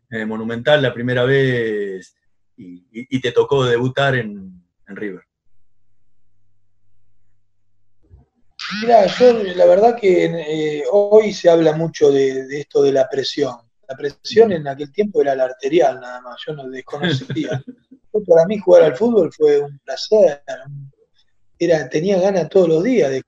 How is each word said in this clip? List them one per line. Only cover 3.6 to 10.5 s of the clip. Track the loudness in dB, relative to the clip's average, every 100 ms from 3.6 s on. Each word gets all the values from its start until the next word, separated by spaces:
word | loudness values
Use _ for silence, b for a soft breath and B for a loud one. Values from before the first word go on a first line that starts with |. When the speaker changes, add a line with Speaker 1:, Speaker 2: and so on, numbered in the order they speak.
| 2
Speaker 1:
debutar | 0 0 -2 -2 -2
en, | -6 -12 -16 -20 _ _ _
en | -12
River? | -12 -12 _ _ _ -20 -20 _ _ -20 -20 -20 -20 _ _ _ _ _ _ -20 -20 -20 -20 _ _ _ _ _ _ _ _ -20 _ _ _ -16 -12 -6
Speaker 2:
Mirá, | 2 4 4
yo | 4 4
la | 4 -2 2 4
verdad | 6 4 2
que, | 2 2 0
eh, | -4 -6